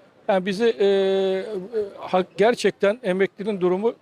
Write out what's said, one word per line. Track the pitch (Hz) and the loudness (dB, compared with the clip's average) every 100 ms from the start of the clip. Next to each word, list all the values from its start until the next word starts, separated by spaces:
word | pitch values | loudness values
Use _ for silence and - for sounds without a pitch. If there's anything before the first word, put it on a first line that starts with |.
| _ _ - | _ _ -2
Yani | 196 185 | 0 0
bizi, | 190 233 | 0 0
e, | 226 202 | 2 2
e, | 196 190 190 190 190 196 202 190 226 202 - | 2 2 0 0 -2 -6 -10 -6 -6 -6 -10
ha-, | - 185 180 - | -2 0 0 2
gerçekten | 208 240 202 - 202 233 | 2 2 -2 2 0 0
emeklinin | 208 185 190 - 202 202 | -2 0 -2 -2 -8 -2
durumu | 180 185 226 - | 0 0 -2 -4